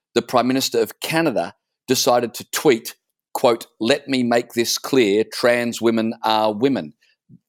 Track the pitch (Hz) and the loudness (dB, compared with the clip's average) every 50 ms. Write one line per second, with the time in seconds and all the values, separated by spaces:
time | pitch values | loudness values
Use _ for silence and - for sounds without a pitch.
0 | _ _ _ 120 120 - - 123 117 123 131 135 123 - - 117 113 104 - - | _ _ _ -4 -4 0 0 2 2 2 0 0 -2 -2 0 0 0 -2 -4 -8
1 | - - - 165 165 156 113 92 85 92 - _ _ _ _ _ _ - 131 123 | -8 -4 -2 0 0 0 0 -2 -4 -6 -10 _ _ _ _ _ _ -2 -2 0
2 | - 135 120 123 120 117 - - - - - - - 156 127 117 113 - - _ | 2 2 2 2 0 -2 -6 -12 -14 -10 -10 0 2 2 2 2 0 -8 -16 _
3 | _ _ _ _ _ _ _ - - 127 117 117 - - _ _ 110 117 139 147 | _ _ _ _ _ _ _ 0 0 2 2 0 -4 -12 _ _ -2 0 0 0
4 | - - 135 127 123 117 120 120 120 - - 120 120 113 - - - - - 135 | -2 -4 -4 -2 0 0 0 0 -2 -2 -4 -4 -2 -2 -4 -6 -4 0 2 2
5 | 117 101 98 104 110 - - - - 123 120 120 120 120 113 - 110 117 113 113 | 4 4 2 2 0 -2 -4 -2 0 2 2 2 0 -4 -4 -2 0 0 0 2
6 | 110 113 113 - - 110 110 107 107 110 107 104 120 139 135 104 80 76 - _ | 0 -2 -4 -4 -2 0 0 2 0 0 0 0 0 0 0 0 -4 -6 -12 _
7 | _ _ _ _ _ _ - _ _ | _ _ _ _ _ _ -20 _ _